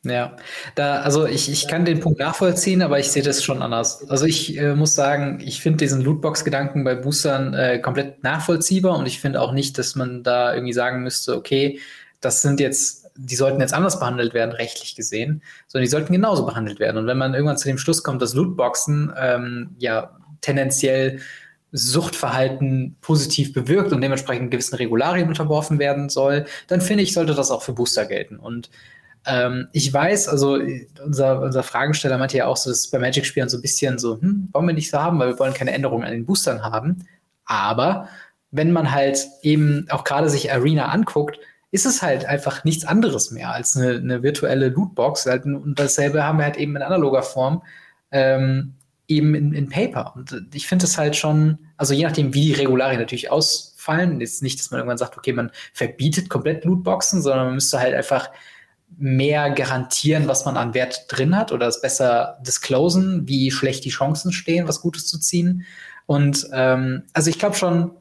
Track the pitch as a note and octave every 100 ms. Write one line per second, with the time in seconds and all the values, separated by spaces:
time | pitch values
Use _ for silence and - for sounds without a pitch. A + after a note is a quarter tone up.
0 | B2 B2 B2 - - - - - C#3+ C#3
1 | C#3+ D3 D#3 C3+ - D3+ - D#3+ F3 D#3+
2 | E3+ D#3 D3 - F#3 F3+ G3 F#3 E3 C#3+
3 | C#3 C#3+ C#3 C#3 - C3 B2+ A#2 - -
4 | - C3+ D#3 D#3+ - D3 D3 C#3+ D3+ -
5 | C#3 C#3+ C#3 - B2 - E3 D#3 C#3+ C3+
6 | C3 D3+ D3+ D3+ D3 C3+ C#3 C#3+ C3 B2+
7 | C3 D3+ D3+ C3+ C3+ C3+ B2+ A#2+ B2+ B2+
8 | C#3 - B2+ D#3 D#3 E3 E3 F#3+ F#3 E3
9 | C3 - C#3 C3 B2+ C3+ C3+ - A#2+ C3+
10 | B2+ B2 B2 B2 B2 B2 B2 B2 B2 B2+
11 | B2 - - B2 - C3+ C#3 C#3 - -
12 | - _ C3 - D3+ C#3 C#3 C#3 - -
13 | - - B2+ B2 C3+ C3+ - - F#3 F#3
14 | B2 B2 A#2 A#2 A2+ A#2 A#2 - - -
15 | A2 G#2+ C3 D3+ - - _ C3+ B2 D3
16 | D#3 F3+ A3 E3+ A#2+ A#2 G#2+ G2+ G#2+ A2
17 | A2+ B2+ C3 C3+ D3 C#3 C#3 C3 - D#3+
18 | - C3 A#2+ B2+ F3+ F3 B2 - - D3
19 | D3 - B2+ B2 B2 B2 A#2+ - A#2+ A2
20 | - - - - - C#3 C3+ C3+ C3+ C3
21 | C3 C3+ - - - _ _ C3 B2 C3+
22 | D#3+ - C3 B2 C3+ C3+ C#3 C3 C3 -
23 | - D3+ C3+ - C#3 C3+ A#2+ F#3 G3 C#3+
24 | C3+ C3+ - A#2+ B2 B2 - C3 A#2 A2+
25 | D3 F3+ E3 D#3 D3+ D3+ D3+ D3 C#3+ C#3+
26 | C#3+ - C3+ C#3+ D3 - - F3+ F3+ G#3
27 | F#3 E3+ D#3+ C#3+ C3+ B2+ - A#2+ A#2+ -
28 | G#2 G2 - G#2 A#2 A#2 - - - -
29 | _ _ - B2+ B2 B2+ B2+ D3+ C3+ C#3
30 | E3 G#3 - C#3+ C#3 C#3 C#3 C3 - -
31 | D3 C3+ C3+ C3+ C3+ C3 B2+ B2 C#3+ D3+
32 | C#3 B2+ C3+ C3+ B2 C3 C3 A#2+ - C3+
33 | B2 C3+ C3+ - B2 B2 D3 - C#3 B2
34 | A#2 A2+ F3 G3+ F#3 - F3 D#3 D3+ C#3+
35 | E3 E3 B2+ B2 C3+ C3 B2+ C3+ C3+ A#2
36 | B2 A#2 A#2 G3 - A2+ G#2+ A2 C#3 F3+
37 | - _ _ _ - G2+ G2+ A2+ D3 G3
38 | - - - _ _ C#3 E3 E3+ D3 C#3
39 | C#3 C3+ - - D3+ D3+ D3+ C#3+ - D3+
40 | - C#3+ D#3 C#3+ - C3 C3+ D#3 B2+ F#3
41 | A3+ D3+ D3 - - _ _ G3 C4+ -
42 | F3 C3 - C#3+ C#3+ - D#3 D#3+ - G3
43 | A3+ C3+ - A2+ - - - C#3 B2+ B2
44 | B2+ B2 C3+ C#3+ - C3+ C3 C3 G3 -
45 | B2+ D3+ C3 B2+ C#3+ C#3 C#3+ C#3 C#3+ -
46 | C#3+ D3+ D3 D#3 D3 C#3+ D3 C#3+ C#3 F#3
47 | C#3+ C3+ - C3 C3 E3 - - - _
48 | _ C#3 C3+ C3+ C3 C3+ C3+ - _ _
49 | - D3+ D3+ D3+ D3 D3 C#3 E3+ A#3 -
50 | - B2+ C3 B2 F#2 C#3+ - F3+ F3 -
51 | D3+ D3+ D#3 D3+ D#3 D#3 - - C#3 C#3
52 | D#3+ D3+ C3+ C3+ D#3 C#3 C#3 B2+ C3+ B2
53 | A2+ A#2+ - C#3+ D#3+ - - - - D#3
54 | F3+ C3+ A#2 - C3+ - - B2+ B2 A#2+
55 | B2 - - A#2+ A#2+ - - - - -
56 | D3 D#3 F3+ - D3+ D#3+ E3+ F#3 F3+ F#3
57 | - F#3 C#3+ C3 B2+ C3 - C3+ B2+ C3
58 | - C3+ - - - - _ _ _ -
59 | C#3 C3 C#3 D3+ C#3+ C#3 B2+ B2+ B2 -
60 | D3 D#3 C#3 C3 - B2 A#2+ B2 B2+ -
61 | - - C3+ F#3+ A3 A#2+ A#2+ - C3 -
62 | B2+ A#2 G2+ - C3 - - C3 E3+ F3+
63 | F#3+ F3+ C3+ C3+ C3+ - C3+ C3+ C3+ -
64 | C#3 D3+ F3+ - - E3+ D#3+ D3 E3+ -
65 | - D#3+ - F3 F3 F3+ F3+ - - -
66 | - C#3+ C#3+ C#3 - C3 B2+ C3 C3 C3
67 | - E3 D#3+ E3 G3+ G3+ F3+ E3+ E3+ -